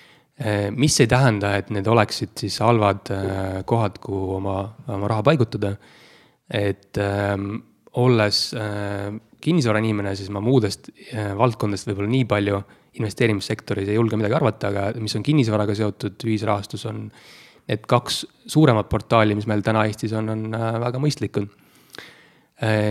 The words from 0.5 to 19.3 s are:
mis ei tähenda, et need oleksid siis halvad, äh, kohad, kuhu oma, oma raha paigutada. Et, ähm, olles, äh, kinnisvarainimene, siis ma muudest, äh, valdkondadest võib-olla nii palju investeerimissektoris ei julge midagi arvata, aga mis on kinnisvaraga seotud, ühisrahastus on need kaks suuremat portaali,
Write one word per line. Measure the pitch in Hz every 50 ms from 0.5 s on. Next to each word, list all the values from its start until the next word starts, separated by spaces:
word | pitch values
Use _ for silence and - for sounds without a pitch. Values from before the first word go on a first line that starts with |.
| 104 101 101 101
mis | 107 117 143 156 - - 127
ei | 110
tähenda, | 127 127 139 123 110 101 101 101 101 98
et | 95 - 107
need | 101 95 104
oleksid | 117 117 104 - - - 113 - - - 113
siis | 98 - - 110
halvad, | 117 120 110 104 101 101 98 - -
äh, | 98 98 98 98 98 95 95 95 95 95 95 -
kohad, | 117 117 110 98 - -
kuhu | - - 98 95 95 92 95 95
oma, | 98 98 98 98 98 107 107 - - -
oma | 107 98 101 107
raha | 110 107 104 139
paigutada. | 165 135 117 - - 104 104 98 101 - - - - - - - - _ _ _ _ _ _ _
Et, | - 107 101 98 95 - _ _ -
ähm, | 104 101 101 101 101 101 101 101 98 101 101 107 - - _ _ _ _ - - 127
olles, | 123 127 120 113 104 104 - - - - -
äh, | 117 107 104 104 104 101 101 101 98 101 101 104 110 - _ _ _
kinnisvarainimene, | - 151 180 170 120 113 107 107 113 113 104 104 101 98 98
siis | 95 98 95
ma | 101 101
muudest, | 104 120 135 127 107 98 - - - - - - - -
äh, | - 110 104 101 98
valdkondadest | 101 120 123 113 - 117 104 101 92 - 113
võib-olla | 98 98 101 107 127
nii | 135 120
palju | 101 104 104 101 101 98 98 101 - - _ _ _ _
investeerimissektoris | - 113 101 - - 113 110 107 98 - - 113 - - - 107 98 98 101
ei | 104 113
julge | 117 110 113
midagi | 110 107 104 120 160
arvata, | 139 113 101 - - 101
aga | 98 101 98 101 117
mis | 117 110 107 - 110
on | 101 139
kinnisvaraga | 156 151 120 110 107 107 104 104 104
seotud, | 104 107 104 - - - 101 95 - -
ühisrahastus | 113 110 101 107 107 104 101 98 - - 101 - 110
on | 107 107 107 107 - - - - - - - - _ _ _ -
need | 113 110 -
kaks | - 131 120 - - - - - - _ _ _ -
suuremat | - 156 156 131 113 107 101 -
portaali, | - 104 - - 117 113 110 107